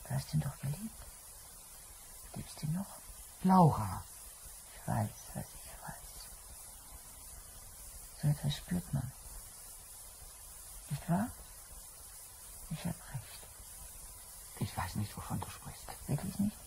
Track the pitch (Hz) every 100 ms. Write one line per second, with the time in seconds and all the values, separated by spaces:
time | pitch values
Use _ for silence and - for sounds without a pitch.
0 | - 135 - 156 139 - 139 151 220 -
1 | - - - - - - - - - -
2 | - - - - - - 151 170 196 -
3 | - - - - 185 190 165 107 104 87
4 | - - - - - - - - - 117
5 | 107 - - - - - - - - -
6 | - - - - - - - - - -
7 | - - - - - - - - - -
8 | - - 147 147 143 - - 180 - 139
9 | 131 - - - - - - - - -
10 | - - - - - - - - - 143
11 | - 175 247 - - - - - - -
12 | - - - - - - - 160 170 -
13 | - 123 - - - - - - - -
14 | - - - - - - 107 - 92 -
15 | 104 - - - - - - - - -
16 | - 147 185 - 202 -